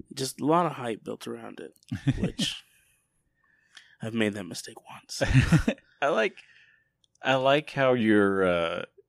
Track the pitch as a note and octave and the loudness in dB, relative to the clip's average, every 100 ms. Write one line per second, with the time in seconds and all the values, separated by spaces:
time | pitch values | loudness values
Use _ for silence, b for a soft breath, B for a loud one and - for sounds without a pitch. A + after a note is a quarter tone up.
0 | - - C3 - C3+ E3 E3+ C#3 A#2+ G#2+ | -16 -8 -8 -4 0 2 0 -4 -8 -8
1 | - A2+ - A#2 A2+ - E2+ - _ - | -10 -12 -12 -14 -14 -16 -18 -20 _ -4
2 | C#3 - F#3 - - - - _ _ _ | -2 -2 -4 -4 -6 -6 -16 _ _ _
3 | _ _ _ b b b b b b b | _ _ _ b b b b b b b
4 | A2+ A2+ G#2+ G2+ F2+ - - - - - | -6 -2 -2 -2 -8 -12 -14 -18 -20 -20
5 | - - - C3 - E3 - - _ _ | -14 -4 2 4 6 4 2 -4 _ _
6 | C#3+ A3 G#3 - b b b b b _ | -2 0 -2 -6 b b b b b _
7 | _ _ C3 C3 C3 D3 D3 C#3 C3 B2+ | _ _ -2 2 4 2 2 0 2 4
8 | A2 G#2 G2 G2 F#2 F2 E2 F2 - _ | 4 4 4 2 2 2 0 -4 -10 _